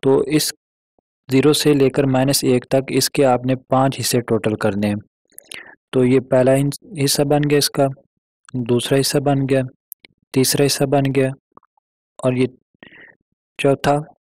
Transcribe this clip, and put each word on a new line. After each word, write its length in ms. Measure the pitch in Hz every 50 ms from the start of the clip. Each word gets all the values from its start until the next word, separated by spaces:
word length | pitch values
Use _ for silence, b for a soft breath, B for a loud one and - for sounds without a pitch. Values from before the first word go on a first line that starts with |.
| -
तो 200 | 135 135 143 143 127
इस 200 | 151 151 - - - _ _ _ _ _ _ _ _ _ _ _ _ _ _ -
ज़ीरो 240 | 127 135 135 147 147
से 200 | - - 151 147
लेकर 320 | 139 135 131 131 - 139
माइनस 360 | 135 131 127 131 139 135 - -
एक 200 | 131 127 123 - _
तक 140 | - 135 135 -
इसके 320 | 113 135 131 - _ - 143
आपने 300 | 131 123 120 123 127 131 127 _ _
पांच 280 | 135 131 135 139 135
हिस्से 240 | - 120 - - 123
टोटल 340 | 117 - 113 110 - 110 107
करने 320 | 101 - 107 98 101 104
हैं। 100 | 104 101 107 - _ _ _ _ _ B B B B B B B B B B _ _ -
तो 100 | 131 127
ये 160 | 123 131 131
पहला 300 | 127 - 139 127 127 127
हिं-, 460 | 131 135 143 143 139 - _ - 208
हिस्सा 260 | 156 139 139 - - 147
बन 200 | 143 147 147 147
गया 140 | 147 147
इसका, 300 | 143 139 - - - 139 135 135 - _ _ _ _ _ _ _ _ _ - -
दूसरा 420 | 127 120 113 123 120 - - 139
हिस्सा 220 | 135 135 - - 147
बन 260 | 135 143 143 135 135
गया, 160 | 127 135 135 127 131 _ _ _ _ - _ _ - _ _ _ _ -
तीसरा 300 | 135 127 - - - 143
हिस्सा 220 | 139 139 - 147
बन 260 | 135 143 143 135 135
गया 200 | 131 135 131 131 135 _ _ _ _ - _ _ _ _ _ _ _ _ _ _ _ -
और 180 | - 127 127
ये 100 | 123 131 127 - _ _ _ _ _ B B B B B B B B _ _ _ _ _ _ _ -
चौथा। 380 | - 139 139 131 - 143 143 147 151 - - _